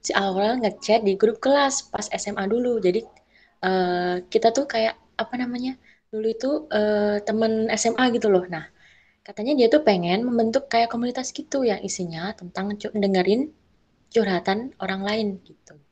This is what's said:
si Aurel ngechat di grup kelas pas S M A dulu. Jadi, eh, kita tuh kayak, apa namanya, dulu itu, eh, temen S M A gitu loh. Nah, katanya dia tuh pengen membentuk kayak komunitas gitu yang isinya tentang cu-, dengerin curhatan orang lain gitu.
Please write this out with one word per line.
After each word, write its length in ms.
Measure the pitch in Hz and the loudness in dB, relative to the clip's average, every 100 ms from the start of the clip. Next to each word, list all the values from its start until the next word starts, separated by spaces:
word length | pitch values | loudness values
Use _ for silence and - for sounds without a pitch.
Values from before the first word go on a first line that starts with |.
si 80 | - | -2
Aurel 480 | - 196 185 208 254 | 0 0 0 0 2
ngechat 400 | 220 185 - 226 | -2 -4 2 2
di 160 | 208 190 | 4 2
grup 240 | 214 220 | 2 2
kelas 480 | 262 285 277 269 - | 2 4 4 0 -6
pas 240 | 214 208 | -8 -6
S 160 | 190 - | -8 -6
M 80 | 202 | -4
A 80 | |
dulu. 320 | 196 226 247 233 | -2 0 0 2
Jadi, 240 | 185 190 226 _ _ _ _ _ | 2 0 -4 _ _ _ _ _
eh, 520 | 185 185 180 180 180 180 180 | 0 2 2 0 0 -4 0
kita 240 | 220 226 | 2 4
tuh 160 | 226 277 | 2 -2
kayak, 320 | 226 220 - _ - | 0 -2 -2 _ -8
apa 180 | 220 247 | -6 -4
namanya, 400 | 247 240 254 262 _ _ _ | -6 -4 -6 -8 _ _ _
dulu 160 | 220 220 | -4 -4
itu, 220 | 220 262 302 - | -2 -2 -2 -2
eh, 560 | 214 214 208 208 208 | -2 0 2 0 -2
temen 480 | 208 214 220 220 220 | -2 0 0 0 0
S 160 | 214 233 | 0 -2
M 80 | 226 | 2
A 160 | 254 | 0
gitu 160 | 233 220 | 2 4
loh. 160 | 185 | 2
Nah, 240 | 185 165 151 _ _ _ _ _ | 2 -10 -12 _ _ _ _ _
katanya 320 | - 202 220 294 | -20 -8 -2 4
dia 160 | 226 | 6
tuh 80 | 302 | 6
pengen 480 | 302 190 175 190 247 | 4 2 2 0 0
membentuk 400 | 233 226 247 277 | 0 2 0 0
kayak 240 | 233 233 | 0 0
komunitas 400 | 233 240 254 254 | 0 -4 -4 -8
gitu 320 | - 302 277 | -10 -6 -2
yang 160 | 247 196 | 0 -2
isinya 560 | 196 - 175 160 180 220 | -4 -6 -8 -6 -8 -10
tentang 400 | 180 185 196 208 | -12 -8 -6 -6
cu-, 160 | 247 | -6
dengerin 560 | 214 196 190 180 220 302 - _ _ _ _ _ | 0 2 2 2 2 0 -8 _ _ _ _ _
curhatan 640 | 233 196 180 175 196 254 - | 0 2 0 0 -2 -4 -10
orang 180 | 190 190 196 | -8 -4 -4
lain 180 | 220 214 190 _ | -2 -2 -6 _
gitu. 240 | 156 _ 151 _ | -20 _ -20 _